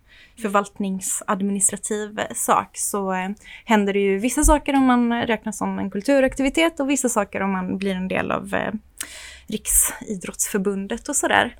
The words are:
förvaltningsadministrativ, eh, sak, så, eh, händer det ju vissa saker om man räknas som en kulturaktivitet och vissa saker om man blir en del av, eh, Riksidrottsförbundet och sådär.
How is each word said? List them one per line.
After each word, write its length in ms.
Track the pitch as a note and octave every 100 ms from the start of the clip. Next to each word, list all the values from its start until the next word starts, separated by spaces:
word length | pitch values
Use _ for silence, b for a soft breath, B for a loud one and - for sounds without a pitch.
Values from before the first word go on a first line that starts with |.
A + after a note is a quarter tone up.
| _ b b b
förvaltningsadministrativ, 1800 | G#3+ G3+ G3+ - G3 F#3+ - - - G3+ G3+ G3+ - G3+ - G#3+ G#3 G#3+
eh, 160 | -
sak, 360 | - - - G3 -
så, 360 | - G#3 F#3+
eh, 180 | F#3 F#3 G#3+ B B
händer 280 | B G#3+ G3+
det 80 | G3+
ju 180 | G3 G3
vissa 260 | B3 D4
saker 300 | D4+ D4+ D4
om 100 | C#4
man 280 | C4 A#3+ A#3 A#3 A#3
räknas 320 | A3 A3 -
som 200 | F#3+ F#3+
en 120 | G3
kulturaktivitet 920 | G3+ G3+ C#4 C4 C4 C4+ C#4 E4 E4
och 100 | C#4
vissa 180 | C#4 A#3+
saker 340 | A3 G3+ G3
om 80 | G3
man 280 | F#3+ F#3 F#3+
blir 160 | G3
en 140 | F#3 F#3
del 220 | F#3 -
av, 240 | - G3
eh, 180 | G3 - A3 - - B B B B B
Riksidrottsförbundet 1600 | G#3+ - - - - - F#3+ - - - G#3 F#3+ G3 G3 A#3 -
och 80 | C#4+
sådär. 400 | E4+ G3+ A3+ -